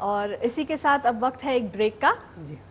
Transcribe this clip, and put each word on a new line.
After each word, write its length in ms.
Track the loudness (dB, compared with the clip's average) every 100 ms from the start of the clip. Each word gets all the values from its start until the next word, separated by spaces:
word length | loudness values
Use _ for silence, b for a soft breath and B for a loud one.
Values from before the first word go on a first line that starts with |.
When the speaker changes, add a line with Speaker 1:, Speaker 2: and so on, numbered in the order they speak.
Speaker 1:
और 320 | -2 0 -2
इसी 320 | -2 -2 -2 -4
के 120 | 0
साथ 220 | 2 4
अब 260 | 2 2 -2
वक्त 180 | -2
है 120 | 0 0
एक 160 | 0
break 300 | 0 0 2
का। 100 | 2 2 -6 -16
Speaker 2:
जी। 180 | -14 -14 -18